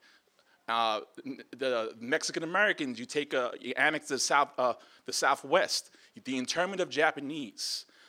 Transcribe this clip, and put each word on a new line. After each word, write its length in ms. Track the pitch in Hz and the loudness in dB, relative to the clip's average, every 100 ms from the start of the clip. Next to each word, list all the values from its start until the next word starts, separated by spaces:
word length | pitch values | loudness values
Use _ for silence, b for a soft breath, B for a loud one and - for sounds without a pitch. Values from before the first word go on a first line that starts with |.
| b b _ b b b - | b b _ b b b -2
Uh, 320 | 117 113 107 - - 135 | 2 2 0 -4 -12 -12
n-, 160 | 123 - 123 | -12 -12 -4
the 380 | 131 120 110 113 | 0 0 -2 -6
Mexican 460 | 120 - - - | -2 0 0 -4
Americans, 560 | 160 185 208 175 139 117 | 0 2 2 2 -2 -6
you 40 | |
take, 300 | 123 151 147 | -4 -4 0
uh, 160 | 135 123 156 | 0 -2 -4
you 140 | 123 - | -6 2
annex 300 | 147 151 - | 2 2 -2
the 120 | 131 | -2
South, 300 | - 143 - - | 4 4 4 2
uh, 180 | 127 - B B | 0 0 B B
the 80 | - | -8
Southwest. 800 | - 143 139 135 180 - - - B B - | 0 2 2 2 2 2 -2 -6 B B -14
The 140 | 131 131 | -6 -4
internment 420 | 123 165 185 190 | -2 -2 0 -2
of 80 | 160 | -2
Japanese, 960 | 131 156 147 139 156 113 - - - - b | 2 2 2 -6 -8 -8 -8 -8 -8 -10 b